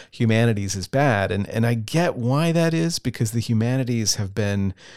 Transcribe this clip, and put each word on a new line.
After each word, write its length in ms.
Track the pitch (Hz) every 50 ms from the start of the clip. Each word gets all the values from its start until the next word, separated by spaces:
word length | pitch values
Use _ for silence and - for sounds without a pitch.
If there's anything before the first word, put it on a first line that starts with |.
| - -
humanities 640 | - - 120 113 110 113 117 117 104 101 98 95 98
is 120 | 95 90
bad. 440 | - - 135 151 139 110 101 95 87
And, 180 | 98 98 101 -
and 160 | - 117 113
I 80 | 117 120
get 420 | 113 107 - - 160 175 160 -
why 360 | 123 117 120 135 147 165 165
that 220 | 160 170 165 165 165
is, 260 | 160 165 170 165 -
because 320 | - 127 - - 120 104
the 80 | 117 113
humanities 760 | - - 117 107 113 120 127 131 127 120 120 113 107 107 -
have 200 | - 101 95 98
been 400 | 117 104 101 101 98 98 95 - - - - -